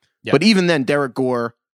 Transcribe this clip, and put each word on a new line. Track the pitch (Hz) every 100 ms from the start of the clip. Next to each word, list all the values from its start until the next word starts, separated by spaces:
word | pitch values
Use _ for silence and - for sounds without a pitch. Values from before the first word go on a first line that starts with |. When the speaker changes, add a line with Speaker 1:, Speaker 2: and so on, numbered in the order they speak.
| _ _
Speaker 1:
Yeah. | 107
Speaker 2:
But | 139
even | 202 196 175
then, | 156
Derek | 131 143 139
Gore | 117 127 120 117 _ _